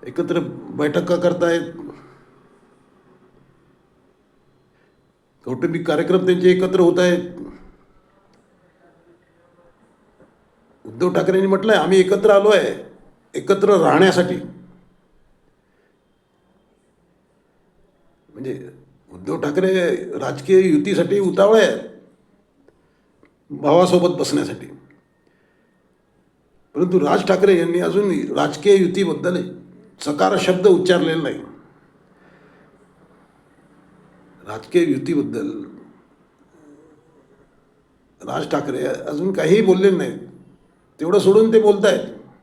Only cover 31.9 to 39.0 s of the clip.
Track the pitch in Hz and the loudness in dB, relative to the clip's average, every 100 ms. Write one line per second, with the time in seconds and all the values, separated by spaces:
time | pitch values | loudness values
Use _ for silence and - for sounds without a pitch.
31.9 | _ _ _ _ _ _ _ _ _ _ | _ _ _ _ _ _ _ _ _ _
32.9 | _ _ _ _ _ _ _ _ _ _ | _ _ _ _ _ _ _ _ _ _
33.9 | _ _ _ _ _ - 110 - 180 165 | _ _ _ _ _ -16 -16 -2 0 0
34.9 | 135 - 156 117 113 98 - - - - | -2 -2 -4 -4 -6 -8 -10 -14 -18 -20
35.9 | _ _ _ _ _ _ _ 151 147 156 | _ _ _ _ _ _ _ _ -20 _
36.9 | 151 _ 143 135 135 _ _ _ _ _ | _ _ _ _ _ _ _ _ _ _
37.9 | _ _ _ - 135 151 147 - - 156 | _ _ _ -10 -8 -4 -4 -4 -6 -6
38.9 | - | -6